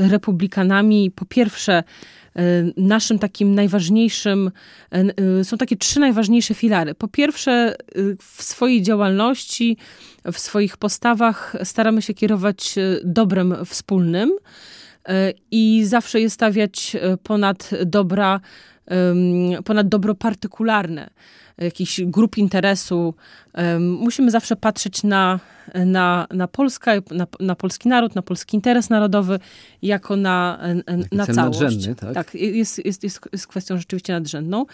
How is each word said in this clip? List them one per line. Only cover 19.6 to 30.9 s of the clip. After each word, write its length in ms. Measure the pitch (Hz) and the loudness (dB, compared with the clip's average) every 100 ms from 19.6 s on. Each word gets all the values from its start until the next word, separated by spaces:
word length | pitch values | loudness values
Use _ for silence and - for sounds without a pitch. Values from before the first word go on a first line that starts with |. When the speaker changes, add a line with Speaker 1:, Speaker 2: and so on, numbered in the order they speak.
Speaker 1:
ponad 260 | 175 208 202 | 0 0 2
dobro 260 | 214 214 202 | 0 -2 -2
partykularne, 920 | 226 - 208 - 220 214 175 160 - _ _ - - - | -4 -4 -8 -4 -2 0 -2 -6 -12 _ _ -20 -20 -8
jakichś 440 | 175 - 185 - | -6 -4 -6 -4
grup 360 | 180 190 220 - | -2 2 2 2
interesu. 760 | 202 185 196 190 - 175 170 160 - - _ | 0 2 0 0 -2 -2 -2 -4 -14 -20 _
Em, 380 | - 175 170 175 | -4 -2 0 0
musimy 400 | 180 240 - 254 | 0 -2 2 2
zawsze 240 | 220 - 226 | 2 0 -2
patrzeć 480 | 220 208 196 - | -2 -2 -6 -4
na, 360 | 208 196 185 185 - - - 185 180 | 0 2 2 0 -6 -18 -10 -2 2
na, 420 | 185 180 175 - | 2 2 2 -2
na 160 | 185 180 | -4 -4
Polskę, 540 | - 277 - - 202 190 | -2 -2 0 0 0 -2
na, 160 | 175 175 - | -6 -6 -4
na 160 | 190 175 | -4 -2
polski 340 | 190 - 240 | -4 -2 2
naród, 260 | 247 233 190 | 2 2 -2
na 60 | |
polski 360 | - 180 - 214 | -6 -8 -4 -2
interes 320 | 247 240 226 | 2 2 2
narodowy 500 | 220 208 202 185 190 - - - _ | 2 2 2 0 -2 -6 -20 -20 _
jako 340 | 196 202 - 202 | -4 -4 -2 -2
na, 440 | 196 180 180 170 175 175 | 0 0 0 -2 -4 -4
na, 160 | - | -2